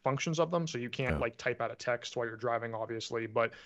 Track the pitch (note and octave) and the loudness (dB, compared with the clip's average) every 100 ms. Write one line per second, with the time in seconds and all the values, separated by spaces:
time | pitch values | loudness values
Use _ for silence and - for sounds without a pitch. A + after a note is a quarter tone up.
0 | - C#3 - D#3+ E3 F3 D#3+ B2 A#2+ - | 0 2 2 2 2 2 0 -2 -4 -2
1 | C3 A#2+ A#2+ - - A#2+ A#2 A2+ - A#2+ | 0 2 0 0 -2 0 -2 -2 0 0
2 | - - A#2 A2+ A#2+ A#2 A#2 A2+ A2 A2+ | -2 -2 -2 -2 0 0 0 -4 -4 -4
3 | - A#2 A2+ A2 A2+ - | -2 -2 0 4 2 2